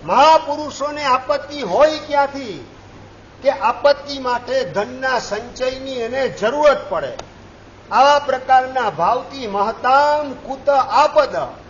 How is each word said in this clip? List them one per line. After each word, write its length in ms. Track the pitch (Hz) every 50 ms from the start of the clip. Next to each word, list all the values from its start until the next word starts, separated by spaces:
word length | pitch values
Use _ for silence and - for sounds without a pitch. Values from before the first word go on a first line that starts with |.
| -
મહાપુરુષોને 1000 | 156 185 240 277 311 320 311 - - 294 294 302 285 - - 269 294 294 294 294
આપત્તિ 580 | 277 247 262 262 - 294 277 - - 294 294
હોય 380 | 262 185 175 220 285 311 311 302 - -
ક્યાંથી? 600 | 285 285 277 277 277 277 269 226 180 143 117 - - - - - - - - - - - - - - -
કે 80 | - 269
આપત્તિ 720 | 269 - 196 226 247 - - 285 285 277 - 285 285 277
માટે 460 | 262 247 247 240 247 240 254 269 247
ધનના 540 | 175 151 190 208 247 254 254 262 262 254 226
સંચયની 760 | 202 - 202 214 240 240 - - 254 254 262 262 262 269 262
એને 340 | 247 226 226 247 269 269 240
જરૂરત 600 | 151 - 180 220 247 294 302 294 269 - - -
પડે. 240 | 185 165 143 131 117 - - - - - - - - - - - - - - -
આવા 280 | 190 226 262 285 294 285
પ્રકારના 720 | 277 277 262 254 262 - 262 254 254 254 262 262 240 208
ભાવથી 580 | 160 143 165 185 226 254 262 - 277 277 254 208
"મહતામ 840 | 196 202 196 220 220 - - 247 262 277 294 294 294 302 294 277 254
કુત 360 | - - - 269 269 - 285
આપદ" 680 | 277 269 254 - 220 262 294 302 - 302 285 262 208 170 143 - - - - -